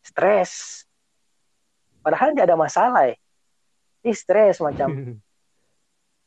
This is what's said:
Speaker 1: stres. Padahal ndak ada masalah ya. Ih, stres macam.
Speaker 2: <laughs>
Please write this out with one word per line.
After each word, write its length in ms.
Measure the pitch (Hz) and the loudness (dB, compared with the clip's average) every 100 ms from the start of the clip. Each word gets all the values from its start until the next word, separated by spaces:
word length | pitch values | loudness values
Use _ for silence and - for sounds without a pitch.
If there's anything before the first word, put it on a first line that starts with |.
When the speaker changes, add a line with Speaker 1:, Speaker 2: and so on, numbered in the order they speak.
Speaker 1:
stres. 840 | - - 175 208 180 - - - _ _ _ _ _ _ _ _ _ _ _ _ | -10 -2 0 0 -2 -8 -18 -20 _ _ _ _ _ _ _ _ _ _ _ _
Padahal 320 | 156 151 269 294 | -4 0 0 2
ndak 80 | |
ada 120 | 185 165 | 2 2
masalah 520 | 156 180 226 233 135 | 0 0 2 2 0
ya. 80 | 113 _ _ _ _ _ _ _ _ | -2 _ _ _ _ _ _ _ _
Ih, 80 | 233 | -6
stres 480 | 208 - 196 208 170 | -6 0 4 4 2
macam. 320 | 156 131 139 | -4 -4 -6
Speaker 2:
<laughs> 320 | 139 127 113 _ _ _ _ _ _ _ _ _ _ | -6 -12 -16 _ _ _ _ _ _ _ _ _ _